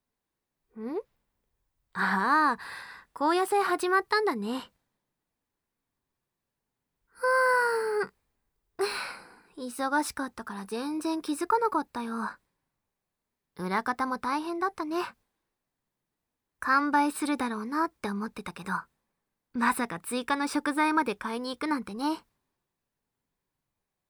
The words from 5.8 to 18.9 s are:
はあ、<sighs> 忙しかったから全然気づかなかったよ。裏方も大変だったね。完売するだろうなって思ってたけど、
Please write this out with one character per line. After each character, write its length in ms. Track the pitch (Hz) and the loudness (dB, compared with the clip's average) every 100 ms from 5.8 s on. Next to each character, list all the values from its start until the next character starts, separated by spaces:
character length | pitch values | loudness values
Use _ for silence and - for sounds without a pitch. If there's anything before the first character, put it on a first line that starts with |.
| _ _ _ _ _ _ _ _ _ _ _ _ _ | _ _ _ _ _ _ _ _ _ _ _ _ _
は 1040 | - 508 523 508 494 480 453 440 415 392 - _ _ _ _ _ - | -2 2 4 4 4 2 0 0 -2 -2 -8 _ _ _ _ _ -4
あ、 60 | 403 - - - - - _ - | -4 -4 -8 -10 -16 -20 _ -12
<sighs> 0 | |
忙 460 | 254 240 269 285 | -10 -4 0 2
し 100 | 294 | 0
か 120 | - 262 | -2 -6
っ 60 | |
た 140 | - 226 | -8 -10
か 80 | |
ら 140 | 202 196 | -10 -6
全 320 | 226 285 311 | -4 -2 -2
然 220 | 320 320 | -2 -2
気 100 | 311 | -2
づ 140 | 285 339 | -2 2
か 100 | 466 | 2
な 140 | 453 | 4
か 80 | 339 | 0
っ 80 | - | -2
た 160 | 240 | -6
よ。 340 | 233 226 208 - _ _ _ _ _ _ _ _ _ _ _ - | -6 -4 -6 -8 _ _ _ _ _ _ _ _ _ _ _ -8
裏 240 | 180 202 | -2 0
方 240 | 226 247 262 | 0 -2 -2
も 140 | 254 | -2
大 240 | 247 285 | -2 -2
変 160 | 320 339 | -2 -2
だ 80 | 370 | -2
っ 60 | |
た 120 | 370 302 | -2 -4
ね。 320 | 339 - - _ _ _ _ _ _ _ _ _ _ _ _ _ _ | -2 -4 -8 _ _ _ _ _ _ _ _ _ _ _ _ _ _
完 300 | - 277 294 | 2 2 4
売 220 | 285 294 | 4 4
す 120 | - 294 | 0 -2
る 120 | 294 | 0
だ 100 | 247 | -2
ろ 120 | 214 | -4
う 60 | 220 | -4
な 200 | 294 330 | -2 -2
っ 40 | |
て 200 | - 202 | -2 -6
思 160 | 202 226 | -4 -6
っ 40 | |
て 140 | - | -8
た 80 | 202 | -12
け 140 | 175 180 | -10 -6
ど、 80 | 190 - | -6 -6